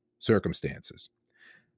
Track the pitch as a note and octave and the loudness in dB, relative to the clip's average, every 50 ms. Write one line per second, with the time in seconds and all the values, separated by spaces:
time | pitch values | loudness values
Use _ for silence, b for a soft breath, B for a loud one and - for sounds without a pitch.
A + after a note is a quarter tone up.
0 | _ _ _ _ - - A2+ G2+ - F2+ - - - C#2 C2 - - - - - | _ _ _ _ 2 4 4 4 4 0 -4 -2 -4 -6 -6 -6 -12 -14 -14 -14
1 | - - _ _ _ b b b b b b b b b b | -18 -20 _ _ _ b b b b b b b b b b